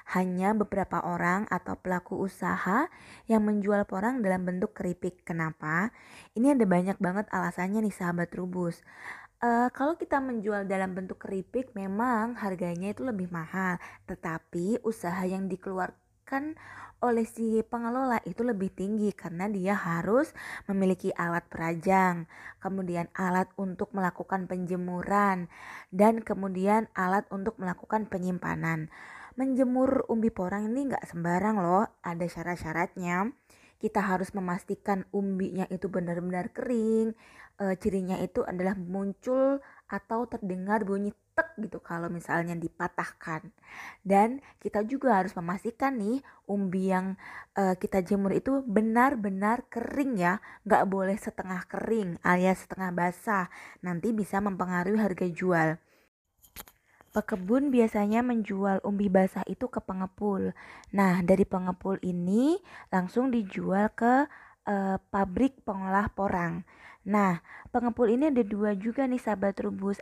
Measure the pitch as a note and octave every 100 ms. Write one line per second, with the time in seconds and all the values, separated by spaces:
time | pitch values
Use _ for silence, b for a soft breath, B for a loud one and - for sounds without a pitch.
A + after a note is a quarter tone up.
0 | - F3+ F#3 F3+ F#3+ A3 G#3 G3 F3+ F3
1 | E3+ F3 F3 F#3 G#3+ F3+ - F#3+ F#3 F3+
2 | - F#3+ G3 - F3+ F3+ F#3 A3 E4 B
3 | B B - A3 G#3+ G#3+ G3 G3+ G#3 F#3+
4 | G#3+ C4 G3+ F#3 F3+ F3+ G#3 - F#3 F3
5 | F3+ - - E3 D#3+ D#3+ D3+ E3 A3 B
6 | B B B A3 C4+ C#4 G#3 F3 F3+ F#3+
7 | F3+ F#3+ A3 F#3 F3 F3+ F#3 G#3+ G#3+ -
8 | F3 F3 E3+ - F3+ F3+ F3 E3+ B B
9 | B B B _ A#3+ A#3 B3 - C#4 E4+
10 | E4+ C#4+ C4 A#3 G#3 G3+ G3 F#3+ F#3+ F#3
11 | F#3+ - G#3 G3 F#3 A#3+ C4 G3+ G3 G3
12 | B3+ A3+ A3+ A#3 G#3 F3+ F3 F3 G3 G#3+
13 | C4 G3+ F3+ E3+ D#3+ F#3 F#3 F3 B B
14 | - F#3 E3+ E3 - F3 F3+ A#3+ A3+ A3
15 | F3 F3+ F#3 F#3+ F#3+ F#3+ G3 F#3 F3+ -
16 | _ _ - C4+ D4+ D#4+ B B B -
17 | B3 A#3 A3+ - A3+ A3 A3 A#3 A#3 B3
18 | C4 A#3 - F#3 B3 G3+ F#3+ - F#3+ A3
19 | G#3 - E3 E3 G3+ G3+ F#3 G3+ F3+ E3+
20 | E3+ A#3+ D#4+ - B B - G3 F#3+ F#3
21 | F#3+ - E3+ E3+ - - E3 E3+ E3+ F#3+
22 | F#3 E3+ D#3+ B B B F#3+ F#3+ F#3 E3+
23 | E3+ - F#3 F#3 F#3 - F#3+ F3 G3+ G3
24 | F3+ - F3 F#3+ F3+ F#3 F3 F3+ F3+ F3+
25 | F3 G3+ G3+ F#3 F3 B B B B F#3
26 | G#3+ A3+ A3 G3+ G3 F#3 G3 A3 G#3+ -
27 | F#3 G3 - G3 G3 - F#3 F3 - A3
28 | G#3 F#3+ F3+ F3+ E3 E3 D#3+ D#3+ D#3 B
29 | B B B - C4+ B3+ B3 B3+ C4 C4
30 | - A#3 A3 A3+ F3+ G3+ G#3+ B3+ C#4 -
31 | - E3+ E3+ F3+ G#3+ G#3+ F3 F#3 A3 -
32 | F3 E3+ F3 E3+ E3 F3 D#3+ D#3+ F3 -
33 | F3 F3+ G#3+ - b b b b G#3+ G#3+
34 | G3+ F#3 F#3+ G3+ F3+ F3+ - G3+ - G3
35 | - G3+ G3 F#3+ F#3+ F#3 F3+ F#3 F3 F#3+
36 | F3 F3 F3+ F3+ G#3 - B3+ A#3+ A3 A3
37 | A3+ A3 B B B _ G3 F#3 G#3+ F#3+
38 | F3+ F#3 F3+ B3 - F3+ F#3 G3 F3 F#3+
39 | G3 F#3+ - C4 C4+ C#4 B B - G3
40 | - A3+ A#3+ A3+ G3 F3+ F#3 G#3+ G3+ G3
41 | G3+ - _ - D#4+ - F#3+ - - E3+
42 | E3+ F3 - E3 E3+ E3+ E3 - F3+ -
43 | E3+ - - D#3+ - - B B B B
44 | F#3+ G3 A3+ C4+ B B - G#3 A3 C#4
45 | C4+ G3+ F#3+ - E3+ G3 A3+ - C4+ B3+
46 | G3+ C4 B B - G3+ G3 F#3+ F#3+ F#3
47 | F#3+ F#3+ B B B - F#3+ F#3 - G3
48 | F3 G3 G3 F#3 C4 C4+ C4 G3 A3 A3+
49 | C4+ C4 G3+ F#3+ G#3 B3 - - - -
50 | C4+ G#3+ F3 G3 B B G3+ - F#3+ G3
51 | F#3+ G#3 A3+ - F#3 F#3 - G3+ - A3+
52 | F#3 E3+ E3+ F3+ F#3 F#3 - - F#3 F3
53 | F3 F3 - G3+ F3 B B B F3+ E3+
54 | G#3 A3 F#3 G3 G3+ F#3 F3+ F3 F3+ A3
55 | G3+ F3+ F3+ E3 F#3 E3+ D#3+ D#3+ b b
56 | b _ _ _ - - - _ b b
57 | _ G#3+ - G3+ F#3 B3+ C#4+ B3 A3 G#3+
58 | G#3 A3+ B3 A#3 G3+ G3 G3 F#3+ - G3+
59 | G3+ F#3+ F#3 G3 - F#3+ B3 A3 - F#3
60 | F#3+ - G#3 G3 F#3+ - B B B G3
61 | G3 F3+ F3 F#3+ G3+ F#3 F#3 F#3 G3 F#3+
62 | F3+ F3 F3 G#3 C#4 F#4+ B B B F#3
63 | F3+ A#3+ C4 A#3+ F#3+ - F3 F#3+ G#3+ -
64 | A#3 B3+ D4 B B B - G3+ G3 F#3+
65 | - G3+ G3 F3+ C4 - - G3 F#3+ G3
66 | G#3 - G3 F#3+ E3+ E3+ - B B B
67 | - G#3 G3 E3+ B B B B3 A#3+ A#3+
68 | A#3 A#3+ D#4 B3+ G3+ G#3 G#3+ G3+ A3 A#3
69 | C4+ B3 - G3+ G3 G3 G3+ G3 G3 G3+